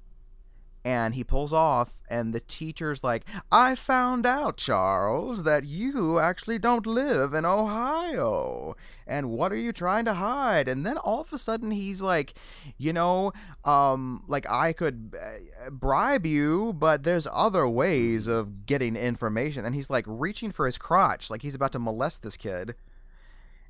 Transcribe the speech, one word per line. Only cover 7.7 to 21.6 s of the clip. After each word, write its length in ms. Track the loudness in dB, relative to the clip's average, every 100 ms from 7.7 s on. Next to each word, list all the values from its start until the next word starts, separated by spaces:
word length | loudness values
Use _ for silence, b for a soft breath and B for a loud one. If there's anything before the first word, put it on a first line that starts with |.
| -2 -2 -2 -2 -2 0 0 -2 -6 -8 -12 B B B
And 240 | -6 -4
what 200 | -2 -2
are 60 | -2
you 160 | -4
trying 320 | -4 0 0 0
to 80 |
hide?" 560 | -2 -2 -2 0 2 2
And 160 | 0 -2
then 120 | -4
all 220 | -2 -2
of 140 | -4
a 40 | -8
sudden, 340 | -4 -4 -2
he's 300 | -4 -4 -4
like, 340 | 0 2 0 -6 B B -16 B
"You 160 | -2
know, 400 | 2 2 2 0 -4 B B 2
um, 580 | 4 4 2 -2 -8 -4
like, 200 | -4 -2
I 220 | 0 0
could, 420 | 0 -2 -4 -8 -12
uh, 500 | -14 -14 -18 -18 -14
bribe 540 | -4 2 4 4 2 2
you, 460 | 2 4 2 0
but 320 | 2 2 2
there's 240 | 2 0 0
other 340 | 2 2 4 2
ways 600 | 4 4 4 4 2 2
of 380 | 0 -2 -6 -2
getting 300 | 0 0 0
information." 680 | -2 -2 -2 0 -2 -2 -4
And 100 | -4
he's, 140 | -2
like, 160 | -2 -2
reaching 460 | -4 -6 -4 -6
for 120 | -2 -2
his 100 | -2
crotch, 520 | 2 4 4 2 -6
like 120 | -8
he's 140 | -8
about 180 | -2